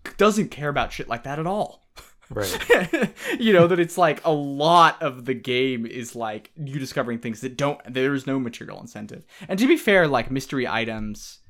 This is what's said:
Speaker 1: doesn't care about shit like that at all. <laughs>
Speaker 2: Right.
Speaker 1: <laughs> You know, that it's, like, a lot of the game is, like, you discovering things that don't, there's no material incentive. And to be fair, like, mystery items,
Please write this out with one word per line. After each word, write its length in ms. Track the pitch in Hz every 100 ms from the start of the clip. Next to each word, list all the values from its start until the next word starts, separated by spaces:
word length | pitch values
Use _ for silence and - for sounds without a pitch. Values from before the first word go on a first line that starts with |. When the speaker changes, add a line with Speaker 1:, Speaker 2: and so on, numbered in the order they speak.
| - -
Speaker 1:
doesn't 340 | 208 208 185
care 180 | - 147
about 240 | 143 117
shit 160 | - -
like 160 | 120
that 140 | 143 147
at 80 | 160
all. 400 | 208 - - _ -
<laughs> 140 | - _ _
Speaker 2:
Right. 280 | 110 98 - -
Speaker 1:
<laughs> 720 | 453 180 320 233 - - 349
You 140 | 226
know, 140 | 185 170
that 140 | 175
it's, 180 | 170 -
like, 260 | 170 147
a 60 | 165
lot 720 | 151 143 139 156 175 160 -
of 220 | 156 127
the 100 | 123
game 520 | 160 127 123 131 123 113
is, 280 | 127 117
like, 380 | 120 110 107 - -
you 220 | 143 143
discovering 400 | 131 151 120 117
things 220 | 120 110
that 160 | 127 123
don't, 240 | 143 143 -
there's 340 | 127 135 139 135
no 120 | 135
material 420 | 120 - - 98
incentive. 440 | - 107 104 - - - 165
And 100 | 196
to 80 | 262
be 100 | 330
fair, 300 | - 196 160
like, 240 | 127 113
mystery 380 | 135 - 139 82
items, 720 | 110 113 110 107 104 - - -